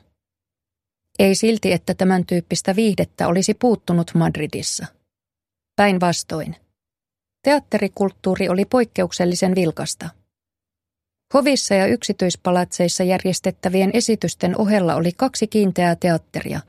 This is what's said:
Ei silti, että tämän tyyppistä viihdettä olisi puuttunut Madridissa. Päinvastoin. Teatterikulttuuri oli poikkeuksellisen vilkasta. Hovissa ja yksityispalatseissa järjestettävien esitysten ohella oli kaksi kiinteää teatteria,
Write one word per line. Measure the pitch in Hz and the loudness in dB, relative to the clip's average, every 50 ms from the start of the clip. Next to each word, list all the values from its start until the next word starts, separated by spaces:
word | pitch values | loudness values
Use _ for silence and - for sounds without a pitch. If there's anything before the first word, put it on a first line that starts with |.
| _ _ _ _ _ _ _ _ _ _ _ _ _ _ _ _ _ _ _ _ _ _ - - | _ _ _ _ _ _ _ _ _ _ _ _ _ _ _ _ _ _ _ _ _ _ -2 2
Ei | 202 196 190 | 2 2 2
silti, | - 226 226 226 208 - 190 | 2 2 0 0 0 0 0
että | 180 165 - - 180 | -2 -2 -2 -4 -2
tämän | - 190 185 190 185 175 | 0 0 2 2 0 0
tyyppistä | - 185 175 170 - 175 - - - 185 | -2 -2 -4 -2 -4 -6 -4 -2 -2 0
viihdettä | 202 226 220 185 170 165 - _ - - 156 | 0 0 0 0 0 -4 -4 _ -4 -2 0
olisi | 170 190 185 - 208 | 0 0 0 -2 -2
puuttunut | - - 247 214 - - - 175 175 165 - - | 0 0 0 0 0 -2 -2 0 0 0 0 0
Madridissa. | 170 160 - - 156 151 147 - - - - - - 160 - - _ _ _ _ _ _ _ _ _ _ _ _ _ _ _ _ | 0 0 0 -2 -4 -6 -8 -8 -8 -8 -8 -8 -8 -10 -12 -16 _ _ _ _ _ _ _ _ _ _ _ _ _ _ _ _
Päinvastoin. | - 202 208 190 180 180 175 165 - - - - 160 - - 160 - _ _ _ _ _ _ _ _ _ _ _ _ _ _ _ _ | 2 2 2 2 2 0 0 0 -2 -6 -8 -10 -8 -8 -10 -12 -14 _ _ _ _ _ _ _ _ _ _ _ _ _ _ _ _
Teatterikulttuuri | - - - 285 - _ - 208 208 190 - - 202 196 - _ - 190 185 - 190 170 | 0 2 2 2 0 _ -2 -2 -2 -2 -2 0 -2 -2 -2 _ -2 -2 -2 0 0 0
oli | 180 185 202 | 0 0 0
poikkeuksellisen | - - 254 240 233 - - 180 175 - - 180 175 175 - 190 180 185 | 2 2 2 2 0 0 -2 -2 -2 -2 -2 0 0 0 0 0 0 2
vilkasta. | 190 180 160 - - 143 - - - - 160 - _ _ _ _ _ _ _ _ _ _ _ _ _ _ _ _ _ _ _ _ _ _ _ - | 2 0 0 -2 -4 -6 -8 -8 -10 -12 -14 -14 _ _ _ _ _ _ _ _ _ _ _ _ _ _ _ _ _ _ _ _ _ _ _ 0
Hovissa | 277 247 285 269 233 - - 202 | 2 2 2 2 0 0 0 0
ja | 190 190 | 2 2
yksityispalatseissa | 202 240 233 - - 202 - 190 180 - - - 185 180 180 175 175 - - 180 170 - - 185 | 2 0 0 -2 -4 -2 -2 -2 -2 -2 -2 -2 0 0 0 0 -2 -2 -2 -2 0 0 0 0
järjestettävien | 180 185 185 - 190 170 - - 190 - - - 185 180 190 190 190 - | 0 0 0 0 -2 -4 -2 -4 -6 -6 -4 -4 0 2 2 2 2 2
esitysten | 240 240 - 220 208 - 170 - - - 180 180 - | 0 0 0 0 0 -2 -4 -4 -2 -4 -2 0 0
ohella | 220 202 214 202 180 165 151 | 0 2 2 2 2 2 0
oli | 147 165 175 175 | 0 0 -2 -2
kaksi | - 262 262 - - 220 | -2 -2 -4 -2 -4 -4
kiinteää | 208 - 214 208 190 170 - 175 175 170 | -2 0 2 2 2 2 2 2 2 2
teatteria, | - - 175 165 160 - _ - - - - 143 147 - | 2 0 0 0 0 -2 _ -10 -10 -8 -8 -8 -8 -10